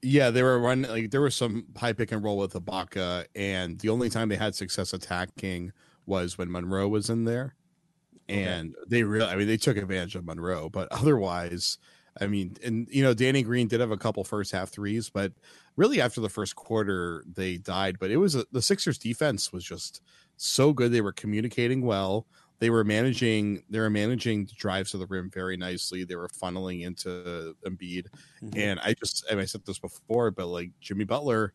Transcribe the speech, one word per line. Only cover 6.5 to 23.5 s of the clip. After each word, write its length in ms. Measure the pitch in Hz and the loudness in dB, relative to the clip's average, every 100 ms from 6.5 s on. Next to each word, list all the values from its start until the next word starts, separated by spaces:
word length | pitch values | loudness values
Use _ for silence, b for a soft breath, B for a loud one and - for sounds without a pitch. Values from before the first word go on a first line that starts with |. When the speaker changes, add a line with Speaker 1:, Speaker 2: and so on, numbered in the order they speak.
Speaker 1:
Monroe 380 | 90 87 98 98 | -4 -2 0 2
was 220 | 107 104 | 2 0
in 140 | 117 | 0
there. 320 | 113 117 135 - _ _ _ _ _ - _ | 0 -2 -4 -10 _ _ _ _ _ -20 _
Speaker 2:
Okay. 120 | 101 | -2
Speaker 1:
And 320 | 92 90 82 - 87 | 0 -2 -6 -10 0
they 160 | 120 | 2
really, 240 | 110 107 110 | 4 2 2
I 80 | 92 | 2
mean, 120 | 104 | 2
they 100 | 110 | 4
took 180 | - 104 | 2 0
advantage 380 | 95 95 87 92 | 0 -2 -4 -6
of 80 | |
Monroe, 460 | 85 82 85 90 80 | -8 -6 -4 -4 -4
but 180 | 104 90 | -6 -4
otherwise, 840 | 113 135 139 95 87 87 87 - - b b b - | 2 6 6 4 0 -4 -4 -4 -4 b b b -4
I 80 | 101 | -2
mean, 300 | 101 92 - | 0 -2 -6
and, 240 | 120 113 117 | -4 -4 0
you 120 | 139 | 4
know, 100 | 135 | 6
Danny 300 | 113 127 139 | 6 4 4
Green 260 | 113 123 117 | 2 2 2
did 120 | 113 | 2
have 100 | 120 | 2
a 80 | 107 | 0
couple 260 | 113 104 | 0 -2
first 260 | 95 104 95 | -4 -4 -2
half 200 | 98 92 | -4 -6
threes, 400 | - 101 110 113 | -6 -2 -2 -2
but 220 | 98 98 - B B B - | -2 -2 -4 B B B 2
really 240 | 202 269 | 4 4
after 200 | 123 117 | 2 0
the 100 | 110 | -4
first 260 | - 98 - | -4 -6 -8
quarter, 680 | - 113 101 95 87 82 - | -2 0 0 0 -2 -6 -10
they 280 | 90 95 90 | -6 -4 -4
died. 400 | 98 92 98 90 | -4 -2 -2 -2
But 100 | 95 | 0
it 60 | 123 | 2
was 180 | 196 | 2
a, 120 | 139 113 | 2 -2
the 120 | 131 | -2
Sixers 340 | - 202 - 135 | 0 0 0 -2
defense 560 | 113 117 151 104 - | -2 0 0 0 -4
was 120 | 95 | -6
just 360 | 87 82 - - _ b b _ | -10 -10 -12 -14 _ b b _
so 360 | - - 147 | -4 4 4
good. 200 | 139 120 | 6 4
They 100 | 120 | 4
were 100 | 101 | 0
communicating 680 | - 104 104 117 - 120 131 | -4 -2 -2 -2 0 0 2
well. 440 | 123 98 95 101 - b b _ | 2 2 2 0 -4 b b _
They 120 | 117 | 4
were 140 | 113 | 6
managing, 800 | 104 107 127 113 120 110 104 | 4 4 4 2 2 4 2